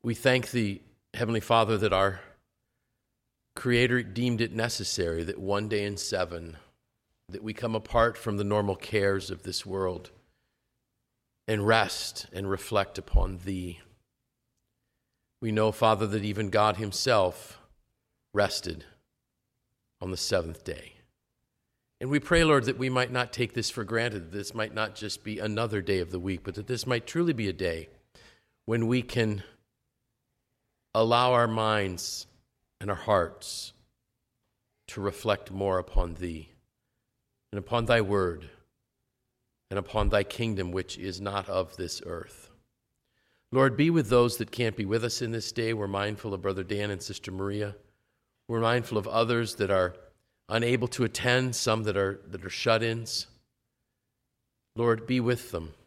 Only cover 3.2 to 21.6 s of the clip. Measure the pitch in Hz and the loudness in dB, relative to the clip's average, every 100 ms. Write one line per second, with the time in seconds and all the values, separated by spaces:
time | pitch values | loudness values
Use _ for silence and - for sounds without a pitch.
3.2 | _ _ _ - 123 120 123 123 101 98 | _ _ _ -4 2 4 4 2 0 -2
4.2 | 123 117 113 104 113 - 95 - 85 82 | 0 0 0 0 -2 -2 -4 -2 0 0
5.2 | 82 - 95 101 107 107 101 98 - 98 | -4 -6 -2 -2 0 -2 -2 -6 -4 -2
6.2 | 87 87 85 80 _ _ _ _ _ _ | -4 -6 -12 -16 _ _ _ _ _ _
7.2 | - 98 107 107 117 110 - 117 117 113 | -16 -12 -10 -6 -4 -4 0 4 4 2
8.2 | 113 101 101 104 101 90 - 107 98 98 | -4 -2 0 2 0 -2 -2 2 2 0
9.2 | 90 90 - - 98 95 92 87 - - | -4 -10 -6 -8 -6 -2 -2 -4 -12 -20
10.2 | _ _ _ _ _ _ _ _ _ _ | _ _ _ _ _ _ _ _ _ _
11.2 | _ _ - 107 101 113 98 - - - | _ _ -2 0 4 4 4 -2 -8 -10
12.2 | - 92 98 95 - 104 98 - - - | -12 -8 -4 -4 0 0 0 -6 2 2
13.2 | 92 92 92 92 90 87 - _ _ _ | 2 -2 -6 -6 -6 -10 -18 _ _ _
14.2 | _ _ _ _ _ _ _ _ _ _ | _ _ _ _ _ _ _ _ _ _
15.2 | _ _ 113 107 110 104 113 107 107 104 | _ _ -2 2 2 4 4 4 2 -2
16.2 | 104 101 104 104 107 101 107 - 131 113 | -2 -2 0 4 4 2 -4 -2 2 4
17.2 | 92 - - - _ _ _ _ _ _ | 4 0 -18 -20 _ _ _ _ _ _
18.2 | _ 101 98 - 90 82 - _ _ _ | _ 0 0 0 -6 -10 -14 _ _ _
19.2 | _ _ _ _ _ _ _ _ 92 92 | _ _ _ _ _ _ _ _ -8 -6
20.2 | - 98 82 82 - 69 - _ _ _ | 0 0 0 -8 -10 -12 -14 _ _ _
21.2 | _ _ _ _ | _ _ _ _